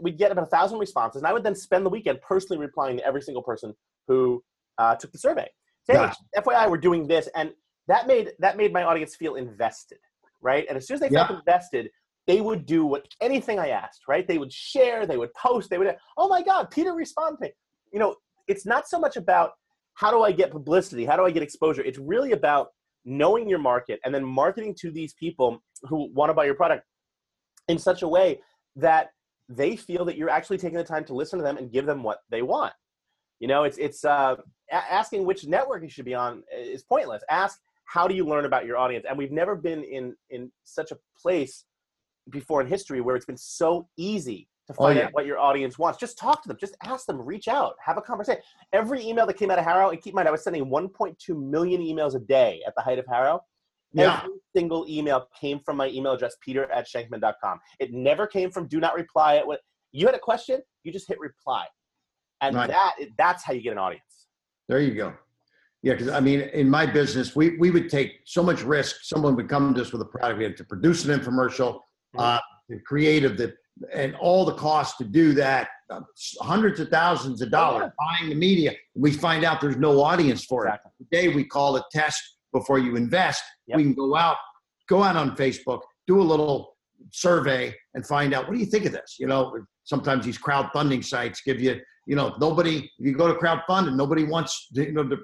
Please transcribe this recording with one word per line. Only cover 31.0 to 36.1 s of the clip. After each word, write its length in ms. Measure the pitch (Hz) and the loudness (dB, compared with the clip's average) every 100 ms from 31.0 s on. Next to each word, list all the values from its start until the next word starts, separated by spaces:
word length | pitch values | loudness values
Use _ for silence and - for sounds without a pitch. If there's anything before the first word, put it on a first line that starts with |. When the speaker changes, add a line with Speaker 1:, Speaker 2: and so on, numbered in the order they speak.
| - | -6
Speaker 1:
to 80 | |
listen 240 | 131 156 185 | -6 -6 -4
to 60 | |
them 140 | 143 143 | -4 -6
and 140 | 123 | -4
give 140 | 123 143 | -4 -2
them 160 | 143 | -2
what 180 | 107 - - | -4 -8 -6
they 120 | 113 | -4
want. 320 | 127 294 120 - _ _ _ _ _ - | -2 -2 -4 -8 _ _ _ _ _ -8
You 100 | 120 | 0
know, 160 | 139 147 | 0 0
it's, 120 | 139 | -2
it's, 280 | 143 - 147 | -8 -2 0
uh, 320 | 143 131 127 - _ - | 2 2 -2 -8 _ -6
a-, 40 | 170 | -6
asking 500 | - 190 220 208 185 | -2 -2 -2 -2 -2
which 200 | 190 143 | -4 -2
network 380 | 190 269 202 | -2 -2 -6
you 60 | 160 | -10
should 160 | - | -14
be 100 | 123 | -6